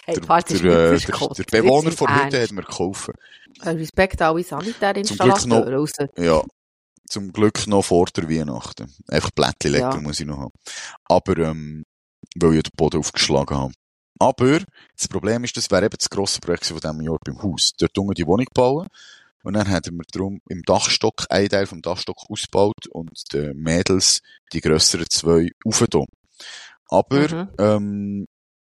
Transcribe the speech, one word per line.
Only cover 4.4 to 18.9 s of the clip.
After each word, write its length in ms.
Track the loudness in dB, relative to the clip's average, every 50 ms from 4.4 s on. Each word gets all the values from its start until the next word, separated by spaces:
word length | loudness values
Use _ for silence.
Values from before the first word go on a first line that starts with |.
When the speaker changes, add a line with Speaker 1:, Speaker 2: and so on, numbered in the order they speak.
| -2
Speaker 1:
Sanitärinstallateure 920 | -4 -8 -6 -6 -8 -6 -2 -2 -2 -2 -2 -4 -4 -2 2 4 4 4 4
Speaker 2:
Zum 80 | 2 2
Glück 160 | 2 2 2
noch, 120 | 2 -2 -2
Speaker 1:
raus. 120 | -2 -4 -4 -6 -8 -8 -6 -2
Speaker 2:
ja, 240 | 2 2 4 2 2 -2 -10 _ _ _ _ _ _ _ _ _ _ -10
zum 240 | -10 -10 -10 -8 -2
Glück 340 | 2 2 2 2 0 -2
noch 160 | 2 2 2 2
vor 220 | 4 4 4 4 2 0
der 140 | -6 -4 -2
Weihnachten. 680 | -2 -2 -2 -4 -6 -10 -10 -14 -14 -16 -16 -18 -18 _ -12 -4
Einfach 220 | -2 -2 -2 -2
Blättchen 420 | 0 0 0 0 0 -2 -2 0 0
legen 180 | 0 0 -2
Speaker 1:
Ja. 60 | -4 -6
Speaker 2:
muss 200 | -6 -6 -8 -8
ich 60 | -8
noch 120 | -8 -10 -10
haben. 140 | -12 -14 -16 _ _ -18 -16 -16 -16 -16 -18 -20 _
Aber, 320 | _ 2 2 2 2 0 0
ähm, 440 | 0 -2 -2 -6 -10 -12 -12 -14 -16 -18 _ _ _ _ _ _ -20 _ -4
weil 180 | 2 4 4 4
ich 60 | 4 2
den 100 | -2 -2
Boden 220 | 0 0 0 0 -2
aufgeschlagen 580 | -4 -4 -2 -2 -2 0 0 0 0 -2 -4
habe. 160 | -4 -4 -6 -8 _ _ _ _ _ _ _ _ _
Aber 420 | 2 2 2 2 2 2 2 2 -2 -6 _ _ -20 _ _
das 120 | -10 -10 -6
Problem 360 | -6 -4 -2 -2 -2 -2 -4
ist, 120 | -6 -6
das 140 | -8 -4 0
wäre 160 | 2 2 2
eben 100 | 2 -2 -4
das 100 | -6 -4
grosse 320 | -2 -4 -4 -2 -4 -6
Projekt 260 | -4 -4 -4 -4 -4
von 120 | -6 -8 -6
diesem 220 | -6 -6 -6 -6 -4
Jahr 160 | -4 -4 -4 -6
beim 180 | -8 -10 -6 -6
Haus. 300 | -6 -2 0 0 -2 0 0
Dort 180 | -2 -2 0 -2
unten 160 | -2 -2 -2
die 120 | -4 2
Wohnung 200 | 2 2 2 2 0 2
bauen. 340 | 2 4 4 2 0 -4 -8